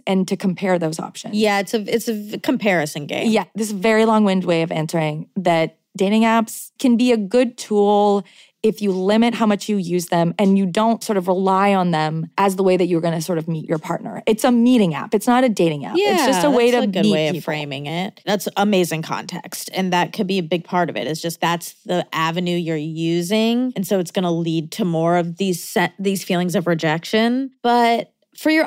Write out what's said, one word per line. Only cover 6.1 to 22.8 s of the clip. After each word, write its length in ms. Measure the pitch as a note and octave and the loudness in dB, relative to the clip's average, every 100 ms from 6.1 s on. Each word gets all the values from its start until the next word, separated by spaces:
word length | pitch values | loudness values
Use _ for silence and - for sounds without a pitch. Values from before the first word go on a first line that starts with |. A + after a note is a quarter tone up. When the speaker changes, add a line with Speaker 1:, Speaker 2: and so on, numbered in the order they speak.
| A3 | 2
Speaker 1:
apps 500 | A3+ A3+ A3 - - - | 4 2 0 -6 -16 -2
can 160 | C4 A#3 | 2 4
be 140 | B3 | 4
a 60 | A#3 | 2
good 400 | F#3+ A#3+ B3 - | 2 2 2 -2
tool 640 | - G#3 G3+ G#3 G#3 G3+ G3 - - _ | -2 2 4 4 4 2 -2 -14 -20 _
if 200 | A3 G#3+ | -2 0
you 100 | G3+ | -2
limit 420 | F#3 F#3 A3 A#3 | 0 2 2 2
how 120 | G#3+ G#3+ | 2 0
much 240 | G3+ - | 0 -2
you 80 | G#3 | -4
use 300 | E3+ F3 E3+ | -2 -4 0
them 260 | F3 E3+ E3 | 0 0 2
and 200 | G3 G3 | 4 4
you 80 | F#3+ | 2
don't 360 | E3+ A3+ A3+ | 2 0 0
sort 140 | - G3+ | -2 -2
of 140 | F3+ | 0
rely 440 | F#3 G3 F#3+ G3+ | 0 2 2 4
on 180 | G3 F3+ | 2 2
them 380 | D#3 D#3 D#3+ D#3+ - | 0 0 -4 -4 0
as 200 | G3 F#3+ | 0 2
the 60 | |
way 120 | F#3+ F#3 | 2 4
that 120 | F3 | 2
you're 120 | E3+ | 0
gonna 220 | E3+ E3 | 0 -2
sort 160 | D#3+ E3 | -2 -4
of 100 | D#3+ | -4
meet 180 | D#3+ - | -6 -4
your 80 | D#3 | -4
partner. 440 | - - - - - | -4 -8 -8 -8 -4
It's 180 | A3 | 0
a 80 | C4 | 2
meeting 420 | A#3+ A#3+ B3+ F#3 | 4 6 4 4
app. 200 | C#3+ - G3+ | 0 -2 -2
It's 120 | B3 | 2
not 180 | B3 C4 | 2 2
a 40 | |
dating 360 | F#3+ E3+ D3 - | 2 0 0 -4
app. 100 | F4 | -2
It's 300 | G4+ F#4 C4 | 0 2 2
just 200 | F3+ D4 | 2 2
a 40 | |
Speaker 2:
Yeah, 60 | B3 | 4
Speaker 1:
way 120 | A#3+ | 4
Speaker 2:
that's 140 | A#3+ | 2
Speaker 1:
to 60 | G#3 | 0
Speaker 2:
a 20 | |
good 120 | F#3 | 0
Speaker 1:
meet 80 | - | 2
Speaker 2:
way 140 | D#3 D#3 | 2 0
of 40 | D#3 | -2
Speaker 1:
people. 100 | D#3 | -6
Speaker 2:
framing 400 | D3+ D3 C#3 D3 | -6 -6 -8 -6
it. 340 | E3+ G3 - - | -6 -6 -8 -4
That's 240 | G3+ - - | -4 -4 -2
amazing 440 | G3+ F#3+ E3+ D#3+ | 2 2 2 -2
context. 680 | D#3+ G#2+ - - - - - | -4 -8 -8 -12 -12 -12 -8
And 200 | - F#3+ | -4 -2
that 180 | F3 E3+ | 0 -2
could 160 | - F#3+ | -4 -4
be 120 | G3 | -4
a 40 | |
big 220 | D#3+ F3+ - | -2 -4 -2
part 240 | F3+ E3 | -2 -2
of 80 | G#2 | -4
it. 100 | A#2 | -6
It's 140 | D#3 | -6
just 180 | E3+ - | -8 -4
that's 360 | E3 F3 - - - | -2 -2 -6 -12 -4
the 200 | F3+ - | -4 -4
avenue 460 | D#3 D#3+ E3+ F3 F3 | -4 -2 -2 -2 -2
you're 180 | E3 | -2
using. 960 | D#3+ | -4